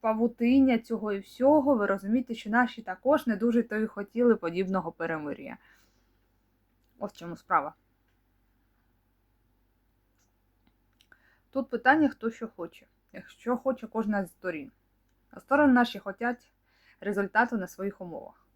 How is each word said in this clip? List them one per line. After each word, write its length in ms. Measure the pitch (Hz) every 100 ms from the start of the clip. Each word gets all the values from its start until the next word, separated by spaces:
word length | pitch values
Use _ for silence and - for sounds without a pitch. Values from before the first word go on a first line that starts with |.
павутиння 760 | 226 220 233 233 233 269 262 233
цього 340 | - 226 208
і 60 | 202
всього, 560 | 196 - 262 302 269
ви 120 | 254 202
розумієте, 480 | 196 196 240 254
що 160 | 226 208
наші 320 | 226 247 -
також 440 | 190 185 254 294 277
не 100 | 202
дуже 260 | 233 233
то 140 | 226 214
й 100 | 220
хотіли 500 | - 202 226 240 220
подібного 560 | 170 170 185 190 170
перемир'я. 640 | - 165 156 147 - 139 - _ _ _ _ _ _ _ _ _ _ _ _ _ _
Ось 140 | 202
в 40 | -
чому 200 | 170 165
справа. 380 | _ 170 143 _ _ _ _ _ _ _ _ _ _ _ _ _ _ _ _ _ _ _ _ _ _ _ _ _ _ _ _ _ _ _ _ _ _ _ _ _ _
Тут 200 | 269 262
питання, 380 | 233 254 302 294
хто 220 | - 226
що 180 | 226 226
хоче. 380 | - 165 - _ _ _
Якщо 440 | - - - - 247
хоче 300 | 262 240 226
кожна 380 | 226 214 208
з 60 | 180
сторін. 420 | _ 185 160 139 _ _ _ _ _ _
А 100 | -
сторони 320 | _ 285 294
наші 260 | 247 240 202
хотять 540 | 202 196 233 240 _ _ _ _ _ _
результату 560 | 202 196 196 214 240 233
на 100 | 180
своїх 340 | - 196 -
умовах. 460 | 175 156 - _ _